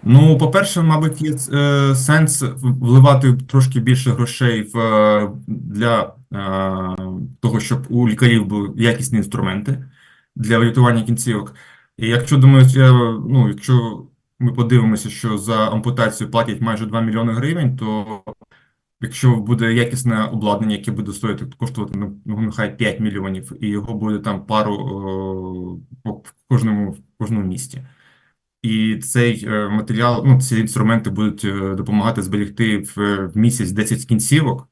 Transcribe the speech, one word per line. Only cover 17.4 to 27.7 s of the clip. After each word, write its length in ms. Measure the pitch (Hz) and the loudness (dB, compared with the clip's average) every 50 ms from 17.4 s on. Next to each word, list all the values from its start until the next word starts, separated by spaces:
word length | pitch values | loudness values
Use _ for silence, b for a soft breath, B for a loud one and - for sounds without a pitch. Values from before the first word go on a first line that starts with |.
| 123 147 165 175 156 127 127 | -4 -4 -2 -2 -2 -2 -2
то 280 | 131 117 110 107 107 101 104 107 101 _ - - _ - _ b b b b b b b _ _ _ | -4 -6 -6 -6 -6 -8 -10 -12 -14 _ -18 -20 _ -20 _ b b b b b b b _ _ _
якщо 300 | - 120 - - - 131 120 | -12 -10 -8 0 2 2 2
буде 360 | 110 104 104 120 110 117 113 113 | 2 0 -2 -2 0 0 0 0
якісне 520 | 120 120 120 135 131 - 120 113 110 110 | 0 0 -2 -4 -4 -2 -2 -2 -2 -4
обладнання, 520 | 107 110 107 101 104 101 101 110 107 104 | -4 -4 -4 -2 -2 -2 -2 -2 -4 -4
яке 140 | 98 - - | -4 -6 -8
буде 220 | 107 95 104 95 98 | -8 -6 -8 -8 -10
стоїти, 340 | - - 110 101 95 107 123 - _ | -8 -6 -6 -6 -6 -10 -14 -12 _
коштувати, 400 | - 131 - - 104 - - 98 | -10 -8 -6 -8 -10 -8 -8 -8
ну, 140 | 104 101 - - _ | -8 -8 -10 -14 _
ну, 160 | - 107 104 | -10 -6 -6
нехай 360 | 110 107 104 - 107 101 - | -6 -6 -4 -6 -6 -6 -4
п'ять 240 | - 117 104 98 - | -4 -4 -4 -4 -4
мільйонів, 520 | 110 107 98 101 95 95 95 92 - - - - | -4 -6 -4 -6 -6 -6 -8 -8 -10 -14 -14 -8
і 80 | 117 107 | -6 -6
його 260 | 104 104 101 107 107 | -6 -6 -6 -8 -8
буде 240 | 104 104 107 107 101 | -6 -4 -4 -4 -4
там 280 | 98 110 101 95 98 | -4 -6 -6 -8 -6
пару, 280 | - 110 107 104 107 104 | -4 -2 -2 -2 -2 -4
о, 1040 | 101 - - 98 98 98 95 95 95 95 95 95 95 92 92 92 92 90 90 90 85 - _ - - _ | -6 -8 -8 -10 -8 -8 -8 -8 -6 -6 -6 -8 -8 -8 -10 -10 -10 -10 -12 -12 -14 -16 _ -20 -14 _
по, 80 | 110 98 | -12 -12
в 200 | - _ - _ _ _ _ | -12 _ -20 _ _ _ _
кожному, 420 | 135 120 107 113 104 104 104 98 | 0 0 2 0 -2 -2 -2 -6
в 80 | - - - _ _ _ | -8 -12 -18 _ _ _
кожному 280 | 107 104 113 104 98 | -6 -4 -4 -4 -4
місті. 360 | 92 90 - - - | -4 -6 -6 -10 -12